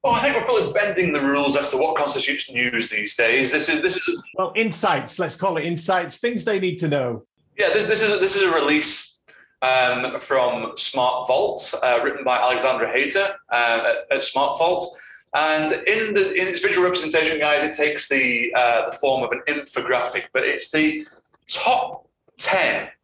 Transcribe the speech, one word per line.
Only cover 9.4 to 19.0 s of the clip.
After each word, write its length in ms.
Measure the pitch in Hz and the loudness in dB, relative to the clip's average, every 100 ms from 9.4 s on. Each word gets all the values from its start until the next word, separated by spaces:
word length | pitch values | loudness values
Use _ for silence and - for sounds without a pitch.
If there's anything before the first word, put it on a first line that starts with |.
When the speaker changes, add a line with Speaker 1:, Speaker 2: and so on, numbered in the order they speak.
| _ _ | _ _
Speaker 1:
um, 560 | 131 131 127 123 131 135 | 2 4 4 0 -4 -6
from 520 | - 135 123 117 117 - | 0 2 2 0 -6 -6
Smart 500 | - 131 127 107 107 | -4 2 2 0 0
Vault, 460 | 131 208 - - - | 2 2 -2 -4 0
uh, 180 | 127 120 | 2 2
written 220 | 135 - | 0 -2
by 120 | 127 123 | 0 2
Alexandra 540 | 123 127 131 131 110 | 2 2 0 0 0
Hayter, 420 | 120 143 196 196 - _ | 0 0 0 -2 -4 _
uh, 440 | 120 117 113 120 117 - | 0 2 2 0 -2 0
at, 80 | 135 | -2
at 60 | |
Smart 340 | 135 135 147 - | -2 0 0 2
Vault. 360 | 165 180 - - - - _ 143 | 0 0 -4 -12 -20 -20 _ 0
And 360 | 156 156 156 | 2 0 0
in 420 | - - 220 220 | -2 0 0 2
the, 180 | 202 190 | 2 2
in 120 | 185 185 | 0 -2
its 140 | 175 | 0
visual 240 | 196 180 | 0 4
representation, 560 | 180 180 156 160 160 156 | 2 2 0 2 2 0
guys, 240 | 147 147 | 2 2
it 80 | 151 | 0
takes 360 | 151 147 147 - | 0 -2 -2 -2
the, 460 | 139 127 120 117 | 0 0 0 0
uh, 340 | 123 120 117 - | 2 2 2 0
the 80 | |
form 260 | - | -2